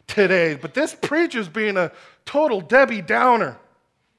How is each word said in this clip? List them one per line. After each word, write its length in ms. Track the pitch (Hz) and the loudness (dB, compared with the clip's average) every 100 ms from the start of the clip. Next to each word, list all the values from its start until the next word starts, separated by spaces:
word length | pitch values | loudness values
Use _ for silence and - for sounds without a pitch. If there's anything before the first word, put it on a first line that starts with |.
| - | -8
today, 480 | - 190 185 165 | 0 2 2 0
but 200 | 143 156 | -2 -8
this 200 | 254 302 | -4 -4
preacher's 540 | - - 302 339 262 190 | -4 -4 -2 -2 -4 -6
being 280 | 185 214 196 | -4 -2 -2
a 160 | 170 - - _ | -2 -6 -20 _
total 360 | - 285 302 208 | -6 0 0 0
Debbie 420 | 151 262 262 226 | 2 4 4 0
Downer." 560 | 165 220 254 233 160 110 _ _ _ _ _ | -2 0 2 2 0 -8 _ _ _ _ _